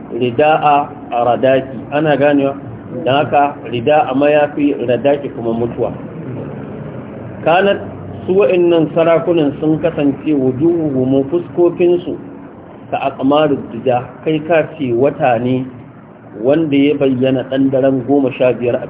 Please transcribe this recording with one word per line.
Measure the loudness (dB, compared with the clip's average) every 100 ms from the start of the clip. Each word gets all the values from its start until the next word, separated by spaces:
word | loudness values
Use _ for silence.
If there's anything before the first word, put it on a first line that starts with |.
| -10
Rida | -4 -2 2 4
a | 4 4 2 2 -8 -6 0 2
radaki, | 2 4 2 0 -8 -6
ana | -2 2
ganewa? | 2 4 2 0 -2 -10 -14 -12 -6
Don | 0
haka | 0 2 2 2 -2 -8
rida | -4 2 2 2
a |
mayafi, | 2 2 4 2 0 0 0 0
radaki | 0 2 0 -2
kuma | -6 -4
mutuwa. | -2 -4 -2 -4 -6 -12 -12 -12 -10 -10 -12 -12 -12 -12 -12 -14 -14 -14 -4
Kanat, | 2 4 4 0 -4 -12 -12 -8
su | 0 2
wa'innan | 4 4 4 4 2
sarakunan | 2 4 4 2 2 0 0
sun | 0 0
kasance | 0 0 0 0 -2
wujuhuhumu, | 0 0 2 2 2 0 0 2 2 0
fuskokinsu, | -2 -2 0 2 2 2 2 -2 -10 -12 -18 -18 -20 -20 -20 -8
ka | -4 -4
aqmarud | -2 2 4 2 0 -4
dija, | -4 0 0 -2 -8
kai | -4 -2 2
ka | 0 0 -4
ce | -2
wata | 2 0 2 2 2
ne | 0 -2 -4 -12 -18 -20 -20 -20 -18 -4
wanda | 2 2 2 2
ya | 2
bayyana | 2 0 2 0 0 -2
ɗan | 0 2
daren | 2 2 0 2
goma | 2 2
sha | 2 0
biyar | 2 0 -2
a | -4